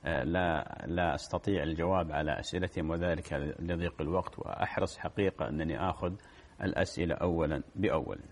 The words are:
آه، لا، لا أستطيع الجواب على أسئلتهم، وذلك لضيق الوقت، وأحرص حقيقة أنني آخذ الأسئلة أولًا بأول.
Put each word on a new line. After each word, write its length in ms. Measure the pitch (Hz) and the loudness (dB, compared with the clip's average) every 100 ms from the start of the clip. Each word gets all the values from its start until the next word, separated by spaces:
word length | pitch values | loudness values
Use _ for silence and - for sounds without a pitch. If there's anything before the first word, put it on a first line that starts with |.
| 71 | 0
آه، 180 | 78 | 0
لا، 540 | 69 87 90 78 - - - | 2 4 4 2 0 -8 -2
لا 280 | 87 85 71 | 2 2 0
أستطيع 480 | - 90 - 98 | -2 -2 0 0
الجواب 480 | 76 80 85 95 82 | 2 2 2 4 2
على 280 | 73 76 - | 0 0 -2
أسئلتهم، 500 | - 90 90 - 80 | -2 -2 -2 -2 -2
وذلك 680 | 85 87 82 - 73 73 - | 0 2 0 -2 -4 -2 -4
لضيق 420 | 85 85 85 - | -2 0 -2 -2
الوقت، 380 | 76 90 - - | 0 0 0 -8
وأحرص 580 | - - 87 - 95 - | -8 -4 -2 0 -2 -2
حقيقة 500 | 90 - 98 - 62 | -6 2 2 2 -4
أنني 420 | 76 80 62 92 | -2 -2 0 -2
آخذ 240 | - 90 95 - - - - | 0 -2 -4 -12 -20 -20 -4
الأسئلة 540 | 98 - 90 - 85 - | -2 0 0 0 0 2
أولًا 480 | 90 82 76 76 - 98 | 2 2 2 0 -4 0
بأول. 440 | 98 73 64 - - | 2 2 0 -8 -10